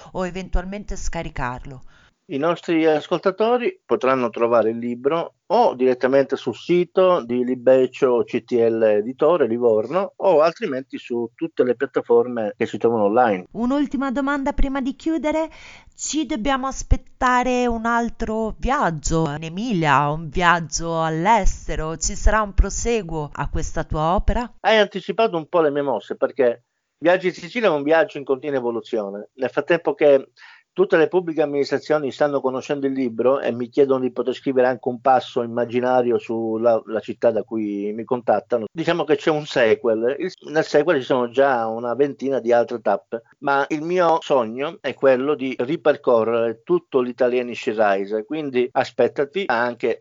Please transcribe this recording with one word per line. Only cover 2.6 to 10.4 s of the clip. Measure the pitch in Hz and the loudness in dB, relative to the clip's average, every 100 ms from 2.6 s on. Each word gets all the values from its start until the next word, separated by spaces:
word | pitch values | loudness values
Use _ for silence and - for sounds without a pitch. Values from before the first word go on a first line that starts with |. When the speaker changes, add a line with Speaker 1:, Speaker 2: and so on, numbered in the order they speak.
| - 165 | -2 0
Speaker 2:
ascoltatori | 160 151 - 170 196 185 220 247 240 - - | 2 2 0 -2 -2 0 0 0 -2 -6 -4
potranno | 117 127 131 120 | 0 2 2 0
trovare | 107 117 117 107 | 0 2 2 2
il | 117 | -2
libro | 120 120 131 165 - _ - | -6 -4 -2 -2 -4 _ -2
o | 214 226 | 2 2
direttamente | 123 127 127 127 135 135 135 | 2 0 2 2 2 2 -2
sul | - | -6
sito | 104 - 175 175 - 185 175 | -6 0 0 0 2 4 2
di | 117 123 | 0 -2
Libeccio | 123 127 120 131 127 - 131 120 | -2 0 4 4 4 2 2 2
C | 107 120 | 0 -4
T | - | -2
L | 120 117 113 | 2 2 4
Editore | 110 104 110 127 151 170 123 | 2 2 0 0 2 4 2
Livorno | 120 120 107 113 170 196 - | 2 2 2 0 -2 -4 -2
o | 196 160 | 2 4